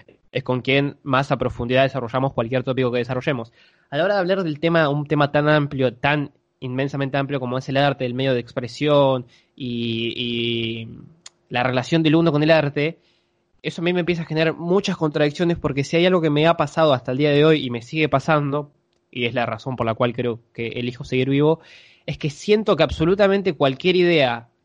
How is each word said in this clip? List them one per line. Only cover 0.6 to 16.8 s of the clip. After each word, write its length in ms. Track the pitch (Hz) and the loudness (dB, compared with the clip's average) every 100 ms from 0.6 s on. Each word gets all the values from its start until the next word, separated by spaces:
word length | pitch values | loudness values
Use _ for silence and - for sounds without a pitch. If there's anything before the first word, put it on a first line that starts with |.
quien 360 | 131 139 143 - | 0 2 0 -6
más 280 | 143 131 135 | -2 -2 0
a 80 | 135 | -2
profundidad 460 | 123 - 120 127 | -2 -4 0 2
desarrollamos 480 | 135 135 117 131 135 | 2 -2 -6 -2 -2
cualquier 320 | 131 117 131 | -2 -4 -4
tópico 260 | 127 127 123 | -2 -2 -2
que 80 | 123 | -2
desarrollemos. 540 | 117 127 156 127 113 _ _ _ _ | -4 -4 -4 -4 -8 _ _ _ _
A 60 | 143 | -2
la 80 | |
hora 100 | 185 | 0
de 60 | 202 | 0
hablar 220 | 175 190 | 0 0
del 180 | 165 143 | -2 -2
tema, 280 | 165 170 147 | 0 2 2
un 180 | 147 147 | 0 -2
tema 240 | 147 143 | 0 2
tan 180 | 147 151 | 2 2
amplio, 460 | 151 143 139 127 | 2 2 0 -2
tan 380 | 113 143 151 139 _ _ _ | 0 0 0 -2 _ _ _
inmensamente 560 | 127 127 139 143 135 139 | -8 -4 -4 -4 -2 -2
amplio 240 | 139 143 | -2 -4
como 180 | 123 127 | -4 -6
es 100 | 135 | -2
el 80 | 135 | 0
arte, 280 | 143 135 | 0 0
el 100 | 123 | -4
medio 200 | 123 135 | -2 0
de 60 | 123 | -2
expresión 880 | 117 - 120 - 147 147 135 127 127 _ _ | -4 -8 -10 -4 2 4 4 2 -4 _ _
y, 580 | - 127 120 117 113 117 - | -12 -8 -4 -4 -2 -4 -4
y 720 | 120 117 117 117 113 113 113 120 - _ - _ _ | -4 -4 -2 -2 -4 -8 -12 -16 -20 _ -20 _ _
la 140 | 123 | -2
relación 400 | 127 127 - 165 | 0 -2 0 2
del 140 | 156 160 | 4 4
uno 160 | 170 | 4
con 100 | 143 | 2
el 80 | 151 | 4
arte, 480 | 160 143 147 151 - _ _ _ _ _ _ | 4 2 -2 -4 -6 _ _ _ _ _ _
eso 180 | - 185 | -10 -4
a 40 | |
mí 80 | 170 | -2
me 80 | 180 | 0
empieza 220 | 170 170 | -2 -4
a 40 | 160 | -4
generar 280 | 156 160 | 0 0
muchas 420 | - 170 190 196 175 | -2 0 0 0 -2
contradicciones, 600 | 156 151 147 143 170 170 | -2 0 0 0 -2 0
porque 260 | 147 135 | -2 -4
si 120 | 139 170 | -2 2
hay 100 | 180 | 2
algo 140 | 185 | 2
que 100 | 160 | 2
me 160 | 147 160 | 4 4
ha 100 | 165 | 2
pasado 360 | 147 - | 0 2